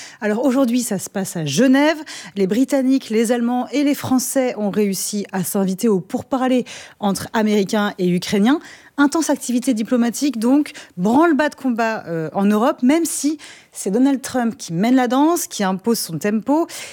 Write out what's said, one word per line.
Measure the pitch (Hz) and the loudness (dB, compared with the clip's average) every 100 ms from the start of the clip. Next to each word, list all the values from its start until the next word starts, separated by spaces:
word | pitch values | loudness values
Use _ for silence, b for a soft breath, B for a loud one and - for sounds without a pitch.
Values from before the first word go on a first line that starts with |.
| B B | B B
Alors | 208 208 | -4 0
aujourd'hui, | 269 262 240 247 | 2 2 2 0
ça | 233 190 | -2 -6
se | - | -6
passe | 202 190 175 | -6 -6 -6
à | |
Genève. | 147 143 262 269 302 320 302 B B 196 | -2 2 4 4 4 0 -6 B B -2
Les | 190 | 0
Britanniques, | 214 269 277 262 269 - | 0 0 2 2 0 0
les | 220 226 | 0 2
Allemands | 240 233 247 - | 0 0 -2 -2
et | 269 | 0
les | 285 | 0
Français | 269 214 254 - 269 254 208 | 0 0 0 0 -2 -2 -2
ont | 202 | -2
réussi | 185 202 190 - 202 - | 0 0 -2 -4 -6 -4
à | 190 | -4
s'inviter | 170 202 190 185 233 | -2 -2 -2 0 0
aux | 190 | 0
pourparlers | - 240 - 254 254 254 - B B B | -2 -8 -4 -2 0 0 -2 B B B
entre | 202 185 - | -4 -4 -4
Américains | 226 214 208 190 214 208 - | -2 2 2 2 0 -2 0
et | 180 | 0
Ukrainiens. | 175 - 208 226 339 B B B - | 0 0 2 2 2 B B B 0
Intense | 285 330 302 | 2 2 0
activité | 285 - 240 269 | -2 -2 -2 0
diplomatique, | 220 220 247 233 - 285 226 | -2 0 0 0 -2 -2 0
donc, | 240 285 285 - B 175 | 2 2 0 -6 B -2
branle-bas | 202 254 339 285 294 | 2 4 4 4 0
de | - | -2
combat, | 262 226 226 220 - | -4 -2 -2 -4 -4
euh, | 165 160 | -4 -4
en | - | 0
Europe, | 196 214 262 - | 2 4 2 2
même | 254 330 | 2 2
si | 320 - 285 311 B B B - | 0 -2 -4 -4 B B B -10
C'est | 202 | -2
Donald | 220 277 269 | 2 2 0
Trump | - 254 226 - | -2 -2 -2 -4
qui | - | -6
mène | 165 226 | -2 2
la | 262 247 | 2 4
danse, | 254 311 349 - | 4 4 2 -2
qui | - | -4
impose | 190 190 233 226 | -2 -2 -2 -2
son | - 160 | -2 -4
tempo. | 208 214 262 311 330 B B | -2 -2 0 0 0 B B